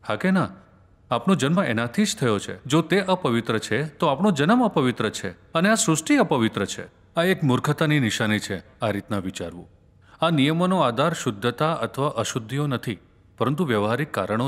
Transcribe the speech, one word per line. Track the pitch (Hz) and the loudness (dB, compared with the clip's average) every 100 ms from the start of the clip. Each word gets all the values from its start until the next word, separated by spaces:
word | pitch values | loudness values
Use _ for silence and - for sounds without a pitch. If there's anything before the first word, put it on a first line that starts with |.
હા | - 107 | -6 -2
કે | 185 | 0
ના? | 185 117 - - _ _ _ - | 2 0 -6 -20 _ _ _ -4
આપણો | 117 190 165 | -2 0 2
જન્મ | 135 175 | 2 2
એનાથી | 143 110 117 202 208 | 0 0 -2 0 -2
જ | - | 0
થયો | 123 98 | 0 0
છે. | - 95 127 | -2 -10 0
જો | 156 | 0
તે | 165 190 190 | 2 0 2
અપવિત્ર | 185 135 117 113 110 | 0 0 0 0 -2
છે, | - 110 156 - | -2 -2 -4 -2
તો | 160 | 0
આપણો | 135 208 | 2 2
જન્મ | 143 151 247 226 | 2 4 4 2
અપવિત્ર | 160 127 - 110 | 2 2 0 -4
છે | - 95 - - | -4 -10 -12 -6
અને | 165 196 | 0 2
આ | 220 | 2
સૃષ્ટિ | - 156 - 285 | 2 0 2 2
અપવિત્ર | 175 139 110 - 95 | 4 2 2 0 -4
છે. | - 87 _ _ 170 | -6 -14 _ _ -2
આ | |
એક | 180 185 | 0 2
મૂર્ખતાની | 139 123 151 147 156 151 | 2 2 0 0 2 2
નિશાની | 113 - 110 104 | 2 0 0 -2
છે, | - 90 - - | -2 -8 -10 -6
આ | 110 | -4
રીતના | 101 - 101 | -4 -4 -6
વિચારવું. | 92 - 85 87 87 _ _ _ _ - | -6 -8 -10 -12 -20 _ _ _ _ -2
આ | 165 | 0
નિયમોનો | 156 139 165 185 190 | 2 2 2 2 2
આધાર | 131 113 160 | 2 2 0
શુદ્ધતા | 165 131 101 120 - 156 156 | 0 -4 -2 -2 0 -2 -2
અથવા | 113 - 143 117 | -4 -2 -4 -2
અશુદ્ધિઓ | 117 123 110 135 147 | -4 -6 -6 -6 -4
નથી, | 123 127 92 _ _ _ - | -4 -6 -10 _ _ _ -2
પરંતુ | 117 151 156 | -2 0 0
વ્યવહારિક | 107 104 127 151 | 2 2 0 -2
કારણો | - 92 110 | -4 -2 -2